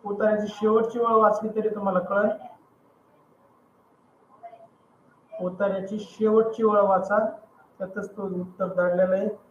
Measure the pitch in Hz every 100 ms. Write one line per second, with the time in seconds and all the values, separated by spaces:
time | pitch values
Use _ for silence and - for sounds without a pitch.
0 | 208 202 214 208 208 - 214 226 220 240
1 | 233 226 214 208 214 220 214 208 196 185
2 | 180 202 214 - - - _ _ _ _
3 | _ _ _ _ _ _ _ _ _ _
4 | _ _ _ 1077 698 698 - _ _ _
5 | _ _ _ - 180 180 196 190 190 214
6 | - - 214 220 220 - 220 208 196 185
7 | 190 208 220 - - _ _ _ 185 196
8 | 196 214 196 180 180 - 185 180 180 175
9 | 185 190 214 - _